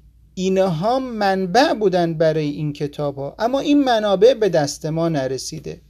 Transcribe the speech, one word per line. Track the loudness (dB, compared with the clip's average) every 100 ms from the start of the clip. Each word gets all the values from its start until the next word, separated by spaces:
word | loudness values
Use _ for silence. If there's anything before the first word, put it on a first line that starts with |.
| -20 _ _
اینها | -4 0 2 0 0 0 -2
منبع | -4 -2 -2 0 0 2 2
بودن | 2 0 2 0
برای | 2 0 2 -2
این | -4 -6
کتاب‌ها، | -6 -8 -6 -6 -6 -10 -4
اما | -2 -2
این | 2 2
منابع | 4 2 2 4 6
به | 6 2
دست | 2 0 -4 -6
ما | -2 0
نرسیده. | -2 -2 -6 -8 -12 -14 -16 _